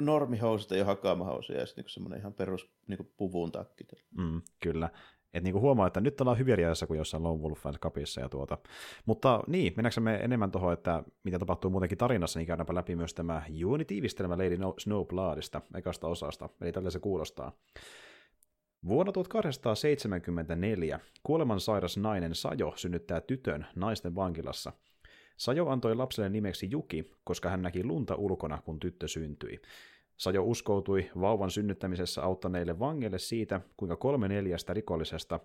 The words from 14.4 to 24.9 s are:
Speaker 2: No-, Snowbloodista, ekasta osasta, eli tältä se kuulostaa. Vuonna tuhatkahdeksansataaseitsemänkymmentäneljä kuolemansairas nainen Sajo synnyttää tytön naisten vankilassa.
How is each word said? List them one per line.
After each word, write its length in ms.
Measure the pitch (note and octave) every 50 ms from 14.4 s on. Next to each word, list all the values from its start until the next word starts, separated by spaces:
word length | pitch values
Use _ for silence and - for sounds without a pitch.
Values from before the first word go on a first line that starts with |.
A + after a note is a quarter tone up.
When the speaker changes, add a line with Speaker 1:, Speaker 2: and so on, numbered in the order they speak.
| F#2 F2+ F2 F2
Speaker 2:
No-, 160 | F#2+ F#2 F#2 -
Snowbloodista, 840 | - G#2 G#2 G2+ F2 - F2 F#2 F#2+ F2+ D2+ D2+ D#2+ - - E2+ - - -
ekasta 320 | F#2+ F2+ F#2 E2 - - E2
osasta, 420 | F2 E2+ - C#2+ - - - - - _
eli 100 | G2 F2
tältä 180 | E2+ F#2+ F#2 F2+
se 100 | E2 F2+
kuulostaa. 520 | - G#2 F#2+ E2+ D#2 - - - C2 - - _ _ _ _ - - - - - - - - - - _ _ _ _ _ _ _ _ _ _ _ - E2+
Vuonna 240 | G#2 C#3+ F#3 G3+
tuhatkahdeksansataaseitsemänkymmentäneljä 1900 | F#3+ F#3 F3+ F3+ - A3+ G#3+ D#3+ B2+ - - A#2+ G#2+ - - D3+ D3 C3 - A2 G2 F2 E2+ - F2 E2+ D#2+ D#2 E2 E2 F2+ G#2+ A2 F#2 E2 D#2 C#2+ D#2 - - _ - -
kuolemansairas 760 | - D3 D#3+ D#3 B2+ G#2+ F#2+ - - G#2+ G2 F2 F2 - G2+
nainen 380 | G2+ A2 G#2+ F#2+ F2 E2 E2+
Sajo 380 | - - - - - F2+ D#2 -
synnyttää 460 | - - F2+ F2 E2+ - - F2 E2
tytön 440 | - - C3 C3 - - E2 D2 - - -
naisten 400 | F2 F#2 A2 A2 - - F2+ E2+
vankilassa. 580 | F#2+ F#2+ F#2 E2+ D#2+ D#2 C2+ C2 - - - - - _ _